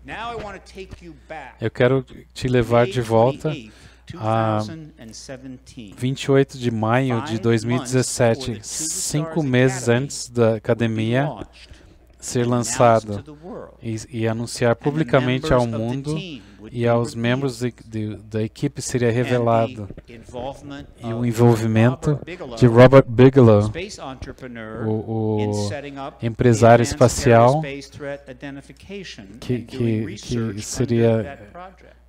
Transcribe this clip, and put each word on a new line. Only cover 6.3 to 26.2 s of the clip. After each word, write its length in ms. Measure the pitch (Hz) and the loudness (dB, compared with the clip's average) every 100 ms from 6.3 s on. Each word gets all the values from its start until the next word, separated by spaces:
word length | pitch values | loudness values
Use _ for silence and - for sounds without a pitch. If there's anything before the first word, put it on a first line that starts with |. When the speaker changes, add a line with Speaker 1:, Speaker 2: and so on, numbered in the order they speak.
Speaker 2:
oito 260 | 135 139 135 | 2 2 -2
de 120 | 120 | -4
maio 520 | 113 107 120 135 117 | -2 0 0 0 -2
de 60 | 143 | -4
Speaker 1:
Five 60 | - | -4
Speaker 2:
dois 240 | 117 117 | 0 0
mil 140 | 110 123 | 0 -4
e 20 | |
dezessete, 720 | 123 127 123 - 123 113 131 | -2 -2 -2 0 0 0 -4
Speaker 1:
months 180 | 104 - | -10 -10
before 180 | - 156 | -8 -8
the 60 | |
Two 80 | - | -6
Speaker 2:
cinco 280 | - 151 160 160 | -6 -6 -4 -4
Speaker 1:
Stars 60 | 147 | 0
Speaker 2:
meses 340 | 127 131 127 120 | 2 2 0 0
Speaker 1:
Academy 140 | 117 | 0
Speaker 2:
antes 260 | 139 - - | -2 -10 -10
da 120 | 120 | 0
Speaker 1:
would 80 | 117 | 2
be 60 | 113 | 0
Speaker 2:
academia 680 | - 117 117 110 110 123 151 | -2 -2 0 -2 -2 -2 -2
Speaker 1:
launched 400 | 113 - _ - - - _ _ _ | -6 -16 _ -20 -20 -20 _ _ _
Speaker 2:
ser 200 | - 127 | -8 -4
Speaker 1:
and 40 | 120 | 0
announced 260 | 123 117 127 | -2 -2 2
Speaker 2:
lançado 440 | 123 113 110 104 | 4 4 0 -10
Speaker 1:
to 0 | 107 147 | -10 -20
the 100 | 165 | -16
world. 260 | 196 98 85 | -16 -16 -14
Speaker 2:
e, 160 | 117 110 - 120 | -10 -10 -10 -4
e 40 | 110 | -4
anunciar 440 | 113 117 - 123 | -4 -8 -2 0
Speaker 1:
And 40 | 117 | 0
the 80 | |
Speaker 2:
publicamente 680 | 147 147 151 139 123 131 127 | -2 -2 0 2 2 -2 0
ao 120 | 127 120 | 0 0
Speaker 1:
members 80 | |
of 140 | 113 113 | -2 -6
the 60 | |
Speaker 2:
mundo, 220 | 131 139 156 | -6 -6 -8
Speaker 1:
team 260 | 151 139 101 101 | -8 -14 -18 -20
would 120 | 104 | -14
Speaker 2:
e 60 | 120 | -4
Speaker 1:
be 40 | 117 | 0
Speaker 2:
aos 220 | 117 120 | 0 -2
Speaker 1:
revealed. 120 | 117 | -4
Speaker 2:
membros 380 | 117 127 139 117 | -2 0 -2 -4
de, 140 | 123 - - | -8 -8 -12
de, 300 | 110 107 98 | -8 -8 -8
da 260 | 107 110 | -8 -6
equipe 400 | 110 - 143 - | -6 -4 -8 -6
seria 280 | - 127 117 | -6 -2 0
Speaker 1:
And 20 | |
the 60 | 113 | 0
Speaker 2:
revelado. 720 | 123 123 117 113 113 110 98 - - | 0 0 2 2 0 -4 -14 -14 -20
Speaker 1:
involvement 800 | 117 113 123 127 135 147 143 143 - | -20 -16 -12 -12 -14 -16 -16 -18 -14
Speaker 2:
E 40 | 120 | -10
o 40 | 117 | -4
Speaker 1:
of 80 | 120 | -2
Speaker 2:
envolvimento 840 | 113 120 113 113 110 113 127 - | 4 4 6 2 4 2 2 -2
Speaker 1:
Robert 120 | 143 - | -4 -6
Bigelow, 300 | 180 - 117 | -14 -12 2
Speaker 2:
de 100 | 127 | 4
Robert 380 | 117 127 139 131 | 8 10 10 6
Bigelow, 520 | 113 127 135 117 104 | 6 6 8 8 6
Speaker 1:
space 360 | 104 110 196 - | 4 -4 -12 -12
entrepreneur, 880 | 151 131 - 127 131 117 110 110 110 | -14 -14 -16 -16 -16 -14 -14 -8 -4
Speaker 2:
o, 480 | 110 104 113 110 107 | -4 -4 -4 -2 -2
o 40 | |
Speaker 1:
in 120 | 104 104 104 | -2 -2 -4
setting 300 | 104 143 139 | -8 -10 -12
up 260 | 139 - | -14 -8